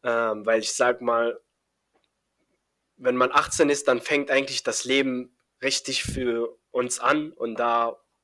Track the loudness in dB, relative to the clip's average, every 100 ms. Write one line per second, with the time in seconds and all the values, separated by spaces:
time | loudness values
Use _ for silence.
0 | 0 0 0 -2 2 2 0 0 2 2
1 | 0 0 0 -2 _ _ _ _ _ _
2 | _ _ _ _ _ _ _ _ _ _
3 | -2 2 2 2 0 2 2 2 2 0
4 | 0 -2 2 0 0 -4 -4 -4 0 0
5 | 2 -2 -8 _ _ _ -4 -4 -4 -6
6 | -4 -4 -2 -2 -4 -8 _ -4 -2 -2
7 | 0 0 -2 -6 -8 -2 0 2 0 -4
8 | _ _